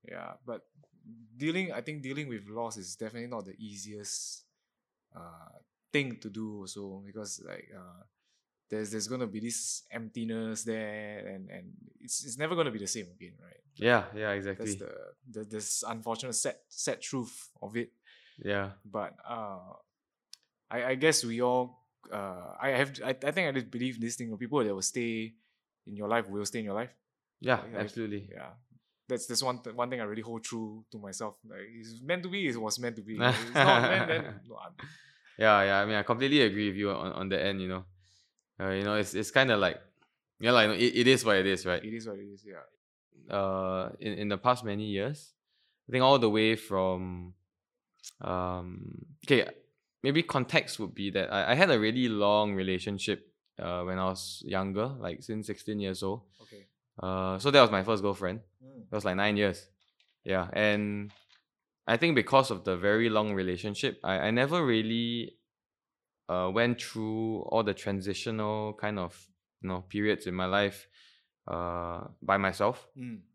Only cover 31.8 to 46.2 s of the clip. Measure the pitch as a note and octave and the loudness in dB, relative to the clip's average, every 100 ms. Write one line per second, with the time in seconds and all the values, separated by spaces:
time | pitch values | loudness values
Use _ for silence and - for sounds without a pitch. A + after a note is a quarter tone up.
31.8 | A2+ A2+ C3 F3+ F3+ G3 F3 A#2 A2 G#2 | -18 -16 -4 -4 -2 -2 -2 -2 -2 -4
32.8 | B2 A2 G#2 A2 A#2+ A2+ A#2 - C3+ B2+ | -6 -8 -10 0 2 2 0 4 8 8
33.8 | B2+ F#3 F3 D#3+ - G2 A#2 A2+ F2+ - | 6 2 2 -2 -4 -10 -14 -16 -18 -16
34.8 | - - - _ _ - A2 G#2 G2 G2 | -18 -18 -20 _ _ 4 8 8 8 4
35.8 | G2+ G#2+ G2+ A#2 C3+ C#3+ A#2 G2 G#2 G2 | 2 0 0 2 4 6 6 4 -2 0
36.8 | G2+ F#2+ F#2 - F#2+ F#2 F#2+ G2 F#2 F#2 | -2 0 -4 -4 -2 0 0 -2 -4 -6
37.8 | F2+ _ _ _ _ _ _ _ F#2+ F#2+ | -8 _ _ _ _ _ _ _ -2 0
38.8 | G#2 G#2+ G2 F#2+ G#2+ - C3+ A2 F#2 D2+ | 0 0 0 -2 0 4 6 6 4 2
39.8 | - _ _ _ _ _ A2 B2 G#2+ G2 | -12 _ _ _ _ _ 6 8 8 6
40.8 | A#2+ - B2 C3 A2+ G2+ F#2+ F#2 F#2 F2+ | 4 6 6 6 6 6 6 2 0 -2
41.8 | G#2+ A2+ A2+ G2 G2+ G2+ G#2+ F2+ C#2+ _ | -2 -10 -8 -12 -12 -16 -18 -18 -18 _
42.8 | _ _ _ _ - G2+ G2 F#2+ F#2+ F#2 | _ _ _ _ -4 0 0 0 0 -2
43.8 | - - - F#2 G#2 G2 B2 B2 A2+ G2+ | -4 -6 -8 -4 -2 0 2 2 0 -4
44.8 | G#2+ G2 G#2+ D3 - _ _ _ _ _ | -2 -2 -2 -4 -12 _ _ _ _ _
45.8 | - B2 C3 C#3 | -4 4 6 8